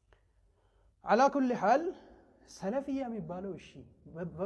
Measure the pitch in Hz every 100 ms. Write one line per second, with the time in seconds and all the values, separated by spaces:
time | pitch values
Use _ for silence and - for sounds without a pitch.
0 | _ _ _ _ _ _ _ _ _ _
1 | - 208 269 277 262 233 190 269 339 -
2 | - - - _ - - 196 262 277 269
3 | 247 226 160 175 196 156 - 139 120 -
4 | 147 160 175 151